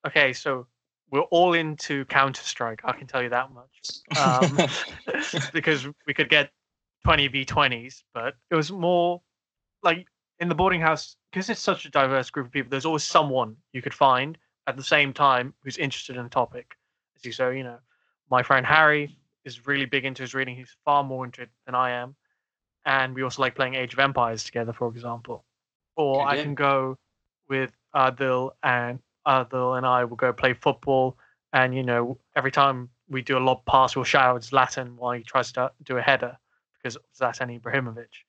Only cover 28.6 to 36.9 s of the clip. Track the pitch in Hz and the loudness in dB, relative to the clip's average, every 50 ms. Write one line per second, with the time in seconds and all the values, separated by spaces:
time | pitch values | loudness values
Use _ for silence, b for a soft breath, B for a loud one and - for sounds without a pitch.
28.6 | - 139 123 123 120 120 123 127 _ _ _ _ _ 151 135 131 127 117 135 127 | 0 0 0 0 0 -4 -6 -10 _ _ _ _ _ 2 2 2 2 0 -4 -2
29.6 | 127 127 131 127 127 127 127 123 123 117 120 110 - 127 120 - - 131 123 - | 0 0 0 0 2 2 2 2 2 0 -2 -2 0 0 0 2 0 0 0 2
30.6 | - 151 139 - - 143 135 131 131 131 135 b b b b b b _ - 135 | 0 -2 -2 0 -2 0 2 2 2 0 -2 b b b b b b _ 0 2
31.6 | 127 127 127 135 127 123 120 120 120 120 131 - _ _ _ 147 127 135 - - | 2 2 0 -4 -2 0 0 0 0 -2 -6 -12 _ _ _ -2 -2 0 2 4
32.6 | 139 139 135 127 123 123 _ _ _ _ 143 131 123 - 139 131 127 131 131 127 | 2 2 2 -2 -8 -12 _ _ _ _ -8 -8 -4 0 0 2 4 2 2 0
33.6 | _ - - 131 131 123 - - 127 - - 143 131 127 127 123 113 113 135 135 | _ 2 4 6 6 4 2 -2 -2 2 4 4 4 4 2 0 -4 0 2 2
34.6 | 127 - - 139 127 123 120 120 123 123 123 120 113 - - 131 120 - - 131 | 2 2 -2 -8 -10 -10 -12 -8 -6 -4 -4 -6 -8 -2 -2 -2 -2 0 -2 -4
35.6 | 127 131 _ _ 143 - 131 123 117 - 139 127 - 123 123 _ _ _ _ _ | -4 -4 _ _ -10 -6 -4 -2 2 2 2 2 0 -4 -8 _ _ _ _ _
36.6 | _ _ _ _ _ 127 | _ _ _ _ _ -10